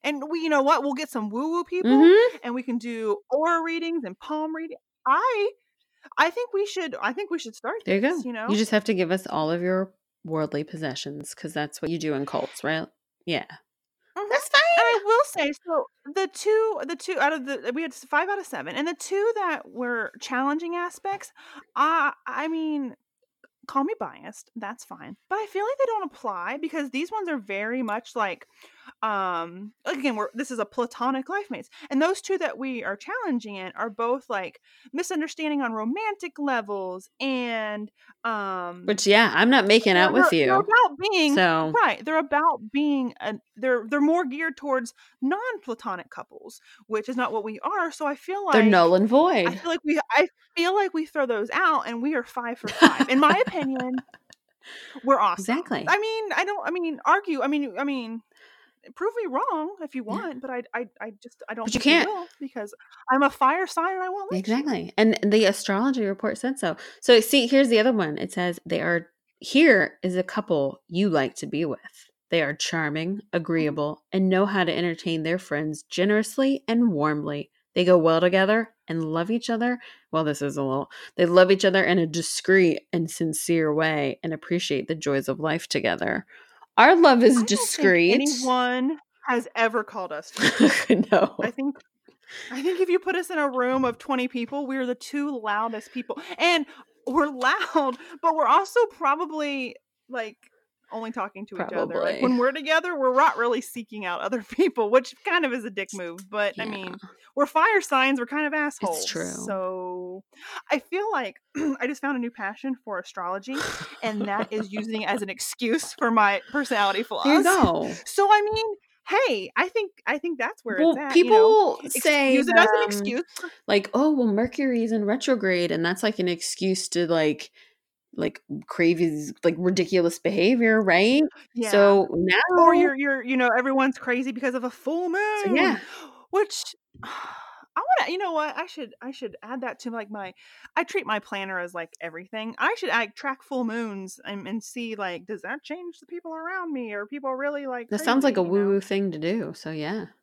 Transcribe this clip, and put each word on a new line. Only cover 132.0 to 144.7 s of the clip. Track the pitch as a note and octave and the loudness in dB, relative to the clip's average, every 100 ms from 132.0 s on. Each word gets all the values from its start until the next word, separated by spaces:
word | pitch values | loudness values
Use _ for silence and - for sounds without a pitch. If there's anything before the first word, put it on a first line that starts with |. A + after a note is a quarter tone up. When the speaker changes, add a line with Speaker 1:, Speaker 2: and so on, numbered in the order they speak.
| F#3+ | 4
Speaker 2:
now | E3+ F#3 F#3+ D#4+ F4+ | 0 2 2 4 6
Speaker 1:
Or | E4+ | 8
you're, | F4 F4 | 8 6
you're, | C4+ C#4 C4+ | 2 0 0
you | A#3+ C4 | 0 2
know, | B3 A#3 | 2 2
everyone's | B3+ C4+ C4+ C4 | 2 2 2 0
crazy | - B3 C4 | -2 -2 -2
because | B3 C4+ | -4 -4
of | B3+ | -4
a | B3 | -6
full | - - E4 F4+ | -8 -6 -4 -2
Speaker 2:
So, | F4+ G#4 G#4+ G4+ | -2 -2 -2 0
Speaker 1:
moon, | C4+ | 2
Speaker 2:
yeah. | F#4 B3+ - - D4+ - _ | 2 0 -6 -18 -20 -20 _
Speaker 1:
which | F#4 G#4 - - - _ - | -2 -2 -4 -12 -14 _ -20
<sighs> | - - - - - - - | -14 -14 -14 -16 -18 -20 -12
I | - | -4
wanna, | C5 F#5 - | 0 2 2
you | F4+ | -2
know | G4 | -4
what? | D#4+ D4+ | -2 -4
I | - F4 | -4 -10
should, | - A#3+ - | -10 -14 -12
I | B3 | -14
should | C4+ A3+ - | -10 -12 -12
add | G#3+ B3+ | -12 -10
that | A#3+ - | -8 -10
to, | A#3+ | -10
like, | A3+ G#3 | -10 -10
my, | G#3 F#3+ - - - - - | -10 -12 -14 -20 -20 -8 -4
I | |
treat | F4 G4 D4 | -2 -4 -2
my | G#3+ | -4
planner | - G3+ F#3+ F#3 | -6 -8 -6 -6
as, | F3 | -8
like, | F3 E3 - | -8 -12 -12
everything. | E3 D#3+ F#3 A3 A3 A3 | -12 -12 -14 -10 -10 -4
I | C#4 A#4 | -2 -2
should | F#4 | -2
add, | A#3 A3 - | -2 -2 -6
track | C#4 C4 | -8 -8
full | - C4 | -8 -6
moons | A#3 A3+ A3+ G3 F#3+ - - | -4 -4 -6 -8 -12 -14 -12
and, | G3+ F#3+ | -12 -8
and | G#3+ | -10
see, | - | -10